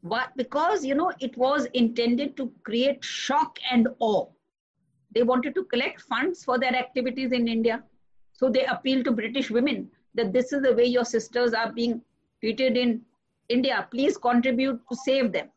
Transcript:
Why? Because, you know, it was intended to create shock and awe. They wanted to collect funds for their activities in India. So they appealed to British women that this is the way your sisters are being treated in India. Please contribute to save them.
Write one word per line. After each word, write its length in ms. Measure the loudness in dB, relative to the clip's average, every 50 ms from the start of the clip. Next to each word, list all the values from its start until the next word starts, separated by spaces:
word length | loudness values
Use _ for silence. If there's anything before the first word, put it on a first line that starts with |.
Why? 260 | -6 -4 -4 -4 -4 -4 -4
Because, 480 | -8 -8 -4 -2 0 0 2 0 0 0
you 100 | 0 0
know, 180 | 0 0 0 -2 -4
it 160 | -8 -8 -2
was 300 | 0 0 2 2 0 -2 -2 0
intended 640 | 0 0 2 2 0 0 0 2 0 -2 -4 -6 -6
to 120 | -8 -8 -8 _ _
create 420 | -4 -2 0 2 2 0 -2 -6
shock 540 | -12 -10 -10 -4 -2 0 0 0 -2 -4 -12 -8 0
and 180 | 2 2 2 2 0 _
awe. 280 | -2 0 0 0 -2 -4 _ _ _ _ _ _ _ _ _ _ _ _ _ _ _ _ 0
They 80 | 0 2
wanted 300 | 2 2 2 0 -2 -4
to 80 | -4 -6
collect 360 | -2 -2 -2 -2 -2 -6 -10
funds 440 | -10 _ -4 -2 -2 -2 -4 -6 -4
for 140 | -2 0 0
their 160 | 0 0 0
activities 580 | -2 -2 -2 _ -2 -2 -2 -4 -4 -4 -2 0
in 160 | 0 0 0
India. 340 | 0 2 0 0 0 -2 -6 _ _ _ _ _ _ -20 -20 _ _
So 160 | _ 0 2
they 160 | 2 2 0
appealed 380 | 0 -2 -2 0 0 0 2 2
to 40 | 0
British 400 | 0 0 -2 -4 -2 -4 -4 0
women 400 | 0 0 2 2 -2 -2 -6 -10 _ _ _ _ _
that 180 | -4 -4 0 0
this 200 | 0 0 0 -2
is 100 | 0 2
the 120 | 2 4
way 100 | 4 4
your 200 | 4 4 2 0
sisters 480 | 0 -2 -4 -4 -2 -2 0 0 2 2
are 200 | 0 -2 -4 -2
being 280 | -2 -2 -2 -2 -4 -8 _ _ _ _ _ _ _
treated 360 | -4 -4 -2 2 2 2 2
in 260 | 2 2 2 0 -2 -4 _ _ _ _ _ _ _ _ _
India. 400 | 0 2 2 2 0 -2 -4 -6
Please 260 | -4 0 0 0 0
contribute 640 | 0 0 2 2 4 4 2 2 2 0 0 -2 -4 _ _
to 80 | -12
save 360 | -6 0 0 2 2 2 0 -2
them. 160 | -4 -6 -6 _